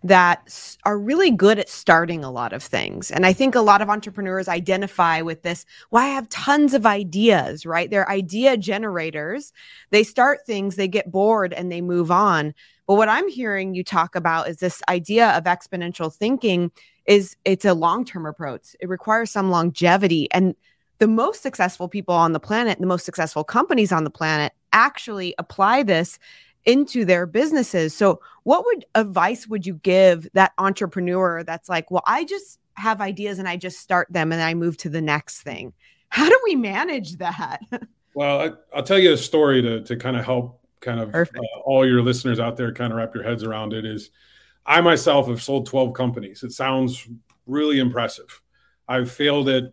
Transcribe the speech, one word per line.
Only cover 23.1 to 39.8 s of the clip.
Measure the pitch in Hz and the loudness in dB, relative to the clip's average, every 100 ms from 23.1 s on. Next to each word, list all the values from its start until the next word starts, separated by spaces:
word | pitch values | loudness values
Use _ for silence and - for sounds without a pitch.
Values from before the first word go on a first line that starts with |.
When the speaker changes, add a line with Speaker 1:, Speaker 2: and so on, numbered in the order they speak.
| - 160 151 | -6 -4 -4
Speaker 1:
companies | 156 233 339 285 208 | -2 -2 2 2 2
on | 170 | 0
the | 151 | -2
planet | - 156 156 147 _ _ | -4 -2 -2 -2 _ _
actually | 220 262 - - 208 180 - | 4 4 -2 -12 -10 -8 -10
apply | 180 - 196 254 | -12 0 2 2
this | 226 165 175 - - - _ _ - | 2 0 0 -8 -18 -20 _ _ 2
into | 262 277 254 190 | 2 2 -2 2
their | 175 175 | 2 2
businesses. | 196 302 302 240 180 160 - | -2 0 0 0 -2 -2 2
So | 202 165 - _ | 2 2 -6 _
what | - 330 466 | 0 2 2
would, | 392 - 220 | -4 -2 -2
advice | 214 180 180 240 220 | 0 0 0 -2 -8
would | 214 180 | -8 -8
you | 165 | -6
give | 190 185 190 170 160 | 2 6 6 4 -2
that | 190 190 - | 4 4 4
entrepreneur | 190 196 190 190 180 180 185 165 | -2 -2 -6 -4 -4 0 -2 -4
that's | 165 165 - | -8 -12 -4
like, | 170 160 | -6 -2
"Well, | 180 - | -2 0
I | 247 311 | -2 -2
just | 392 - - _ | -10 -12 -20 _
have | - 214 214 | -6 -4 -2
ideas | 196 185 208 190 | -6 -8 -8 -8
and | 190 | -8
I | 175 | -8
just | 185 - | -10 -14
start | - 180 - | 0 0 0
them | 170 160 | -2 -2
and | 165 | 0
I | 160 170 | -2 0
move | 170 151 | -2 -4
to | 170 | -8
the | 156 | -4
next | 156 147 - - | -2 -2 -4 -14
thing"? | - 85 127 _ _ _ _ | -14 -14 -16 _ _ _ _
How | - 302 | 0 4
do | 508 | 6
we | 466 294 | 4 0
manage | 214 196 339 277 165 170 | -2 -4 -4 -6 -8 -10
that? | 175 165 143 - - | -10 -8 -10 -10 -10
<laughs> | 240 - _ _ 143 | -12 -12 _ _ -4
Speaker 2:
Well, | 143 143 | -2 0
I, | 160 - _ 143 | -2 -8 _ -8
I'll | |
tell | 131 196 | 2 6
you | 185 | 6
a | 139 | 6
story | - 156 147 135 | 2 4 4 4
to, | 120 113 | 2 -4